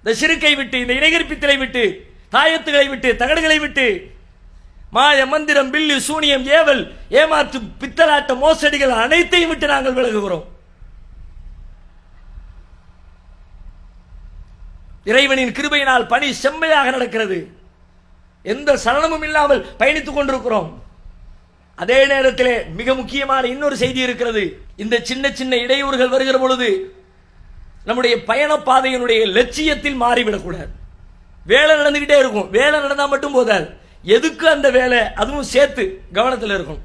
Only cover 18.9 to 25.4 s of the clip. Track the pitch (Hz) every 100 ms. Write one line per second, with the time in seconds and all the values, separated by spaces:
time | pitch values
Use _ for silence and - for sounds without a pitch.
18.9 | 269 320 311 311 311 294 254 - - 262
19.9 | 311 294 285 277 262 226 214 160 - -
20.9 | - - - - - _ _ _ - 180
21.9 | 262 277 277 262 247 247 233 165 165 240
22.9 | 262 220 269 269 269 247 262 294 262 254
23.9 | 262 254 240 240 220 180 - - - 208
24.9 | 233 233 254 277 233